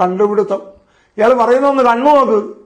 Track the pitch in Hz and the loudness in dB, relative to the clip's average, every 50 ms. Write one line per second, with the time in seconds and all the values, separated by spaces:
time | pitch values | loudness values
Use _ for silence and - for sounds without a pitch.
0 | 185 180 185 185 208 208 208 208 202 - 196 196 - - - _ _ _ _ _ | -4 -2 -2 0 -2 -2 0 -2 -4 -4 -4 -8 -8 -12 -20 _ _ _ _ _
1 | _ _ _ 214 214 233 254 247 226 220 247 262 277 277 269 269 254 240 233 240 | _ _ _ -2 0 0 2 2 0 0 0 0 0 0 0 0 0 0 0 0
2 | 262 294 302 277 254 214 220 208 214 - - - - | 2 2 2 2 2 2 0 -2 -2 -4 -12 -20 -20